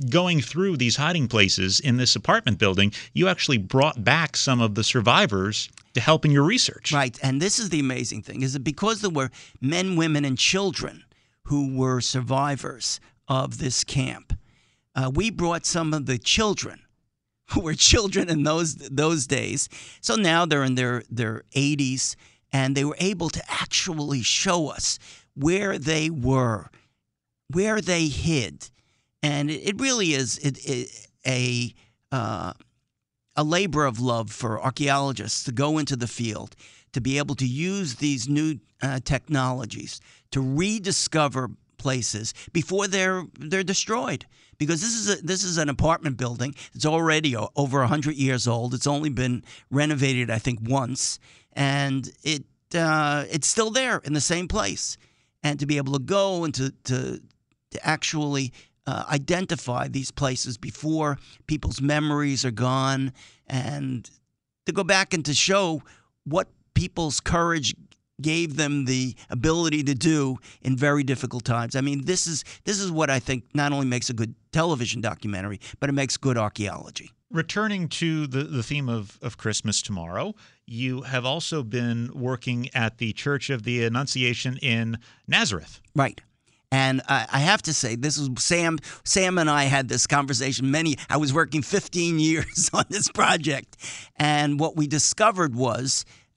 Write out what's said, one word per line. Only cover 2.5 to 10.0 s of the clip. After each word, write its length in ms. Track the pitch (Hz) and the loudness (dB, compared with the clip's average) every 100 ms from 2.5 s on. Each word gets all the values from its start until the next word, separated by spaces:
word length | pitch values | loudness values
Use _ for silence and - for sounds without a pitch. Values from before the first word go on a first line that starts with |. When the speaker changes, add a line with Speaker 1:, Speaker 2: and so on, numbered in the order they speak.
| 101 | 2
Speaker 1:
building, 340 | 101 92 101 - - | 4 4 2 0 -6
you 120 | 143 185 | 0 2
actually 320 | 180 - 120 | 2 2 0
brought 460 | 92 131 151 120 | 2 4 4 2
back 320 | 98 156 151 - | 2 4 2 0
some 240 | 139 123 | 0 2
of 160 | 113 104 | 2 2
the 80 | |
survivors 840 | 104 127 104 160 190 98 98 107 - - - | 0 2 4 6 4 2 0 -2 -6 -12 -6
to 60 | 123 | 0
help 240 | 147 160 | 4 4
in 60 | 156 | 6
your 140 | 139 | 6
research. 480 | 151 247 - - - | 6 4 0 -2 -2
Speaker 2:
Right, 260 | 147 131 - | 0 0 0
and 220 | 135 135 | -2 0
this 160 | 190 247 | 0 0
is 120 | 196 | 0
the 100 | 160 | 0
amazing 420 | 131 127 120 107 | 0 -2 -6 -8
thing, 200 | - - | -10 -4
is 100 | 131 | -4
that 100 | 139 | -2
because 380 | 143 - 208 214 | -4 0 0 2
there 100 | 208 | 0
were 200 | 147 131 - - - | 0 -2 -4 -20 -4
men, 360 | 131 175 190 | 0 0 2
women, 280 | 170 | 2